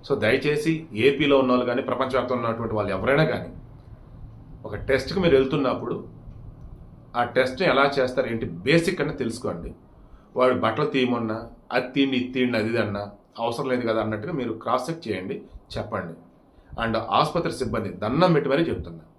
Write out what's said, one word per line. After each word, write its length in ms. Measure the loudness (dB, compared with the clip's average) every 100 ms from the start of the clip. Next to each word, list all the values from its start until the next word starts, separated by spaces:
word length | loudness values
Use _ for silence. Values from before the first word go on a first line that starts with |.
| -2
So 80 | 0
దయచేసి 680 | 2 2 2 0 0 -2 -4
ఏపీలో 460 | 4 4 4 4 6
ఉన్న 120 | 6
వాళ్ళు 160 | 2 2
కానీ, 160 | -2
ప్రపంచవ్యాప్తంగా 580 | -2 -2 0 0 0 -2
ఉన్నటువంటి 340 | -2 -2 -2
వాళ్ళు 180 | -2 -2
ఎవరైనా 320 | 0 2 4
కానీ, 260 | 2 0 -6 -14 -18 -20 -20 -20 -20 -18 -18 -18 -20 -16
ఒక 120 | -12 -8
టెస్ట్కి 440 | 0 0 0 0
మీరు 160 | 4 6
వెళ్తున్నప్పుడు 720 | 4 2 0 -2 -4 -6 -8 -16 -18 -16 -18 -18 -18 -18 -20 -20 -8 -2
ఆ 80 |
టెస్ట్ని 440 | 2 2 2 2 2
ఎలా 220 | 4 4 2
చేస్తారు, 280 | 0 0 -2
ఏంటి 200 | -2 -4
బేసిక్ 540 | -4 4 4 4 0
అని 120 | -4
తెలుసుకోండి. 640 | -2 -4 -4 -6 -6 -10 -14 -20 -20 -20 -20 -8 2
వాడు 180 | 4
బట్టలు 320 | 4 0 0 0
తీయమన్నా, 640 | 2 2 0 -2 -6 -10 -18 _
అది 200 | -2 0
తీయండి, 240 | 2 2 2
ఇది 160 | -2
తీయండి, 260 | 0 0 0
అది 100 | 0
ఇది 100 | 0
అన్నా, 320 | -2 -4 -8 -12 _ -4
అవసరం 300 | -4 -2 -2
లేదు 200 | -2 0
కదా 120 | 0
అన్నట్టుగా 300 | 0 -4 -4
మీరు 200 | -4 -4
క్రాస్ 380 | -6 -2 -2 -2
చెక్ 180 | -8 -6
చేయండి, 340 | -6 -6 -10 -12 -20 -12 -8
చెప్పండి. 360 | -6 -6 -8 -12 -20 _ _ -20 _ -6
And 140 | -2 -2
ఆసుపత్రి 560 | 0 2 2 0 -4
సిబ్బంది 360 | -4 -4 -4 -6
దండం 440 | -6 -2 2 4
పెట్టి 180 | 4 4
మరీ 120 | 0
చెప్తున్నా 420 | 0 -2 -8 -14 -20